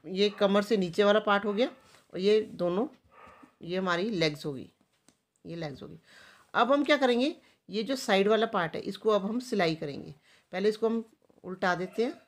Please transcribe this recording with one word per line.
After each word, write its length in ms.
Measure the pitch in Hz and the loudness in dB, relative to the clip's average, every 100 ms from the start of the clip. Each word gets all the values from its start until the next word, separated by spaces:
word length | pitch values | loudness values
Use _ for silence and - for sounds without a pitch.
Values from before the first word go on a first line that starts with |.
| 156 | -8
ये 240 | 185 202 | 0 0
कमर 300 | 202 202 202 | 2 2 2
से 140 | 202 226 | 2 0
नीचे 260 | 180 170 | 0 2
वाला 160 | 202 208 | 4 4
पार्ट 260 | 208 202 202 | 4 0 0
हो 80 | |
गया 140 | 208 269 - _ - _ | -2 -2 -4 _ -20 _
और 60 | 170 | -2
ये 200 | 190 214 214 | 2 2 2
दोनों, 340 | - 175 180 269 - _ - - - - _ | -4 -2 0 -4 -6 _ -20 -20 -20 -20 _
ये 160 | 165 180 | -6 -4
हमारी 320 | 190 170 208 | 0 0 0
लेग्स 340 | 202 160 147 156 | 0 -2 -2 -10
होगी, 240 | 135 73 _ _ _ _ _ _ _ - | -10 -14 _ _ _ _ _ _ _ -16
ये 100 | 170 | -10
लेग्स 260 | 160 131 | -10 -10
होगी। 160 | - 160 _ - - - _ | -16 -18 _ -20 -20 -20 _
अब 180 | - 233 | 0 2
हम 120 | 285 | 2
क्या 140 | 294 294 | 4 4
करेंगे, 380 | 269 240 269 349 _ _ - | 4 4 0 -2 _ _ -10
ये 140 | 190 | -6
जो 120 | 226 262 | -4 -4
साइड 300 | - 196 196 | 2 2 4
वाला 180 | 220 220 | 2 2
पार्ट 280 | 208 160 - | -2 -4 -4
है 60 | |
इसको 260 | - 196 - | -8 -4 0
अब 160 | 202 196 | 2 0
हम 140 | 226 | -6
सिलाई 340 | 247 208 170 156 | -4 0 0 -2
करेंगे। 400 | 151 135 - 147 _ _ _ | -6 -10 -14 -18 _ _ _
पहले 160 | 185 202 | -2 -2
इसको 200 | 214 226 | 0 -2
हम 140 | 226 226 _ _ _ | -2 -4 _ _ _
उल्टा 320 | - 185 190 170 | -14 -4 -2 0
देते 300 | 185 - 233 | -4 -4 -4
हैं 80 | 320 | -4